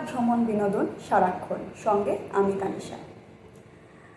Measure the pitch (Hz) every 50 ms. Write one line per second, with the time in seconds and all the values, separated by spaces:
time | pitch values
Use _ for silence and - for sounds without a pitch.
0 | - - 247 247 233 233 240 233 226 214 208 208 202 196 196 - - - - -
1 | - - 226 196 185 180 - - - - - - - - - - - 226 202 202
2 | 208 - - - - - - 190 196 196 - - 196 165 - - - - - -
3 | - - - - - - - - - - - - - - - - - - - -
4 | - - -